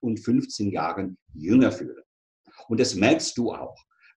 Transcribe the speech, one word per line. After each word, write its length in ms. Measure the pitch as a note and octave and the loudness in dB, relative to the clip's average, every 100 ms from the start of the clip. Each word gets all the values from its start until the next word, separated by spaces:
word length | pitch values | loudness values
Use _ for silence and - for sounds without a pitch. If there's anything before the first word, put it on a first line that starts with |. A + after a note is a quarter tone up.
und 200 | A#2+ G#2+ | -6 -4
fünfzehn 500 | - B2+ - - G2+ | 0 0 0 -4 -4
Jahren 480 | D#2+ D#2+ G2 F#2 - _ | -2 -4 -4 -8 -10 _
jünger 380 | D2+ D#2+ C3 A2 | -10 2 4 4
fühlen. 320 | - C2 - _ _ _ _ _ - - | 0 -10 -14 _ _ _ _ _ -20 -4
Und 100 | A2 | 0
das 140 | B2 | 0
merkst 420 | F2+ A2+ D#3+ - - | 4 4 4 0 -4
du 160 | A#2 | -4
auch. 240 | - C2 - _ _ _ | -6 -12 -16 _ _ _